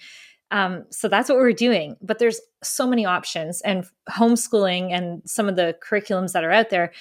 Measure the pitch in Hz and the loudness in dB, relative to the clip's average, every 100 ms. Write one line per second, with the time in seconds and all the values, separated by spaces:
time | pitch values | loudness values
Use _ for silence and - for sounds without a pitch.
0 | - - - _ - 214 190 180 - - | -18 -20 -20 _ -6 -2 -2 -2 -10 -6
1 | 202 196 254 262 254 214 240 202 151 - | 0 0 2 4 4 4 2 2 -2 -8
2 | 190 214 233 226 - _ - - 254 240 | -6 0 0 0 -10 _ -8 -2 0 0
3 | 202 180 - 170 160 175 - 190 180 _ | 0 -2 -4 -8 -6 -6 -4 -4 -6 _
4 | - - 233 233 - 220 190 180 185 180 | -8 0 2 2 2 0 2 0 -2 -4
5 | 175 170 - - 202 180 170 160 - 208 | -4 -8 -8 -4 -2 0 0 -2 -4 -4
6 | 202 190 185 185 165 202 226 180 170 - | -2 -2 -2 -2 2 2 2 0 -2 -4